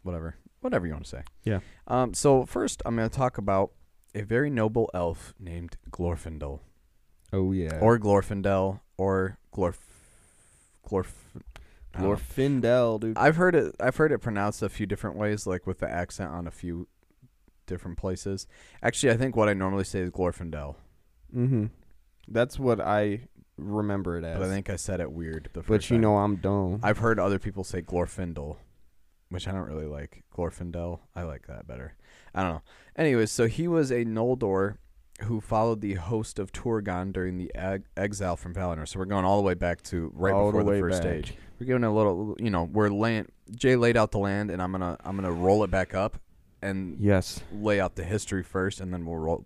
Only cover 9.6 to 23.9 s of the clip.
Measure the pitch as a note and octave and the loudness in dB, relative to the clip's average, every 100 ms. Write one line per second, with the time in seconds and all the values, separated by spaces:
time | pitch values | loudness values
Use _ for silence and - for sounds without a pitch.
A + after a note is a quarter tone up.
9.6 | F2+ - - - _ _ _ _ _ _ | -2 -2 -18 -20 _ _ _ _ _ _
10.6 | _ _ - G2 F2 - - - - - | _ _ -4 -4 -4 -12 -20 -20 -18 -20
11.6 | - - - F2 F#2+ G2+ - - C#3 C3+ | -20 -20 -14 -2 0 0 -4 0 2 2
12.6 | A#2 B2 A#2+ A2 A2+ A2 C#3 D#3+ F3+ E3 | 4 4 4 2 -2 4 4 6 6 6
13.6 | F#2 - B2 - D#3 C3 A#2+ G2+ G2+ - | 2 0 -2 2 2 2 0 0 0 0
14.6 | G2+ - G2+ G2+ G#2+ D#2 G#2+ G#2 G2 F#2 | -6 -4 -4 -4 -4 -2 -2 -2 -2 -4
15.6 | - F2+ F2+ E2+ F2+ - F2 E2+ E2+ - | -4 -4 -4 -4 -6 -6 -8 -6 -10 -10
16.6 | F2+ E2+ - _ _ _ - _ _ _ | -8 -8 -10 _ _ _ -20 _ _ _
17.6 | - F2+ F#2 F2 F#2+ F#2 G2 G2 - - | -10 -8 -8 -6 -4 -4 -4 -6 -8 -20
18.6 | - - - - C3+ A2+ C3 A2+ G#2+ G2 | -20 -2 -2 2 2 4 2 4 2 4
19.6 | F#2+ G2 F#2+ G2 F2+ F2+ F2+ E2 E2+ D#2 | 0 0 -2 -2 -4 0 -2 -2 -8 -8
20.6 | C#2+ C#2+ - _ _ _ - B2 B2 B2 | -10 -12 -20 _ _ _ -10 -2 2 2
21.6 | G#2+ - - - _ _ - A2 B2+ - | 0 -6 -20 -20 _ _ -4 0 0 2
22.6 | C3 A2 - G#2 G#2 G#2 B2 - _ - | 2 2 2 2 2 -2 -8 -20 _ -12
23.6 | F2 G#2 G#2+ | -4 -2 0